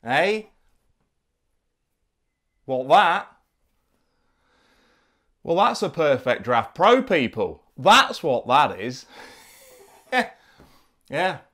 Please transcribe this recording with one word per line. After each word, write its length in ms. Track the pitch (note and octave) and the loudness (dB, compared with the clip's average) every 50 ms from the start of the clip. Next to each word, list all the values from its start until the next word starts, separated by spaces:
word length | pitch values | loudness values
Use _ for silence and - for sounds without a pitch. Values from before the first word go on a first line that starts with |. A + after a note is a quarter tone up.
| _ | _
Eh? 380 | A2+ B2 C#3+ E3+ G3 G#3+ A3 G#3+ - _ _ _ _ _ _ _ _ _ _ _ _ _ _ _ _ _ _ _ _ _ _ _ _ _ _ _ _ _ _ _ _ _ _ _ _ _ _ _ _ _ _ _ | -2 -2 0 0 0 -2 -4 -6 -12 _ _ _ _ _ _ _ _ _ _ _ _ _ _ _ _ _ _ _ _ _ _ _ _ _ _ _ _ _ _ _ _ _ _ _ _ _ _ _ _ _ _ _
What 240 | - C3 B2+ B2+ C3 | -6 -4 -4 0 4
that? 400 | D3+ F#3+ G#3 F3 E3+ G2+ - - _ _ _ _ _ _ _ _ _ _ _ _ _ _ _ _ _ _ _ _ _ _ _ _ _ _ _ _ _ _ _ _ _ _ _ _ _ _ _ _ _ _ _ | 4 6 6 4 2 -2 -4 -10 _ _ _ _ _ _ _ _ _ _ _ _ _ _ _ _ _ _ _ _ _ _ _ _ _ _ _ _ _ _ _ _ _ _ _ _ _ _ _ _ _ _ _
Well, 140 | - E3+ F3 | -4 0 0
that's 260 | G3+ A#3+ B3 - - | 0 0 0 -2 -6
a 60 | F#3 | -8
Perfect 540 | - E3 D#3+ D3 C#3 B2 - B2+ A#2+ - G2 | -4 -2 0 0 0 0 -2 -4 -4 -4 -2
Draft 300 | A#2 B2 A#2+ A2 - - | -2 0 0 -2 -2 -2
Pro, 300 | - E3+ G#3 A#3+ C4 B3+ | 2 4 4 4 4 2
people. 600 | - G3+ E3 C3 G#2+ - A#2 G2+ F2 D#2 - _ _ _ - | 0 0 0 0 -2 -4 -4 -6 -6 -6 -12 _ _ _ -2
That's 460 | C3 E3+ G#3+ C4 - - A#3 - - | 2 4 6 6 4 2 -4 -8 -4
what 240 | D#3 C3 A#2 - A#2+ | -2 -2 -2 -2 2
that 320 | B2 C#3 D3 A#2 F#2 F#2 | 2 2 2 2 -2 -6
is. 260 | G2 A#2+ B2+ C3 - _ - - - - - - - - - - - - - - - - - - _ _ | -10 -10 -10 -12 -16 _ -20 -20 -20 -20 -20 -20 -20 -20 -20 -20 -20 -20 -20 -20 -20 -20 -20 -20 _ _
<laughs> 140 | - B3+ A#3 - - _ _ _ _ _ - _ _ _ _ _ _ _ _ _ | -2 -2 -2 -2 -8 _ _ _ _ _ -20 _ _ _ _ _ _ _ _ _
Yeah. 300 | - D3 F3 F#3+ E3+ - - _ | -6 -4 -2 -2 -4 -6 -14 _